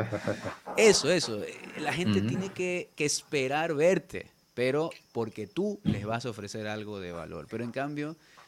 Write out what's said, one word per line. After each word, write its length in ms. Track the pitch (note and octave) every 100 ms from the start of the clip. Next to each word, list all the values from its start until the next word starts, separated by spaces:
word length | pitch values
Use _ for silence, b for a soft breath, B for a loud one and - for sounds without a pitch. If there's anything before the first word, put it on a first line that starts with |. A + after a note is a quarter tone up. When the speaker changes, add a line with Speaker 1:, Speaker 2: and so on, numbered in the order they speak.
| G#2+ G#2 - F#2+
Speaker 1:
<laughs> 400 | F#2 - - -
Speaker 2:
Eso, 340 | A3 - C#3
eso, 300 | F3+ C3 G#2
eh, 100 | D#2+ - - -
la 140 | D3+
gente 260 | C3+ A2 G2
Speaker 1:
Ujú. 80 | G#2+
Speaker 2:
tiene 200 | - F#3+
que, 420 | F#3 F3+ F3+ - -
que 80 |
esperar 720 | D3 - - D3 C3 C#3+ E3+
verte, 520 | C#3+ E3 F#3 - F#2 - _ _
pero 360 | - B2+ C#3+ E3 - _
porque 340 | A#2+ A2 G#2+ G#2
tú 340 | - G#3 G3+
les 200 | - G#2 G#2
vas 200 | A2+ B2
a 40 |
ofrecer 360 | G#2+ G2+ A2 G#2+
algo 320 | G#2+ G#2 G#2
de 120 | F2+
valor. 340 | E2+ D#2+ E2+ D2+
Pero 140 | A2+
en 60 | A#2
cambio, 440 | A#2 C#3+ D3 D3 D#3 b b